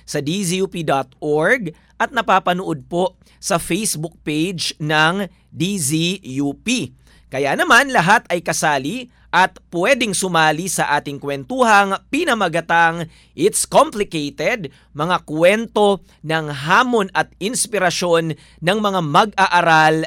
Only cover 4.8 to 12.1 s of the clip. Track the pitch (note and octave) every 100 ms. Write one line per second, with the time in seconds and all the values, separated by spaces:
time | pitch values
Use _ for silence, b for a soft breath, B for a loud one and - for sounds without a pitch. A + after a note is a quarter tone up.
4.8 | D3+ D#3 D#3+ F#3+ F#3 b b A#2+ F3+ G3+
5.8 | C3 D#3+ E3+ G3 - C3 C#3+ C#3 A3 B3
6.8 | C#3 b b b b C3+ C#3 G3 F4 A#3+
7.8 | C#4 A#3+ E3+ A3+ - F3 F3+ - D#3+ C#3+
8.8 | C#3 B3 B3 b b E3+ F3+ - _ E3+
9.8 | G3+ B3 A#3 F3+ F#3 E3 D#3 D3+ F#3 -
10.8 | D3 D3 C#3+ C#3+ C#3+ C#3 C3 C4 A#3 G3+
11.8 | G3 G3 -